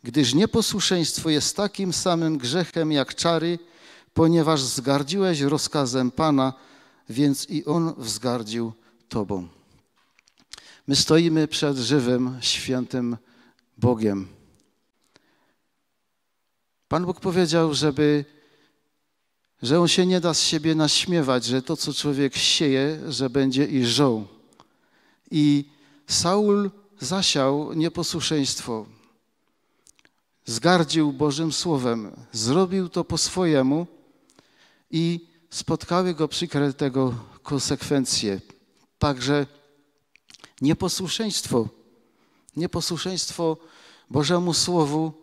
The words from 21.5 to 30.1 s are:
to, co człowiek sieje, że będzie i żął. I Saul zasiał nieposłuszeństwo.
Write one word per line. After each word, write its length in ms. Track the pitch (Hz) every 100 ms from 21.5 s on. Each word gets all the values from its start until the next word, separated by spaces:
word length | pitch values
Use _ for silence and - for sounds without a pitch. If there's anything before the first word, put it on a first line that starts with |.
| 131
to, 160 | 127 160
co 160 | -
człowiek 420 | 139 147 139 139 -
sieje, 640 | - - 156 135 139 156 131
że 220 | 120 135
będzie 360 | 135 135 131 139
i 200 | 131 120
żął. 420 | 117 143 110 98 - _ _ - _ _ _ _ _ _
I 380 | 156 147 143 143 _ _ _ -
Saul 640 | - 170 202 208 202 196 - _ -
zasiał 720 | 127 190 180 147 135 143 151
nieposłuszeństwo. 1120 | 160 165 170 160 165 - 156 131 - - 113 107 - _ _ _ _ _ _ _ _ - _ _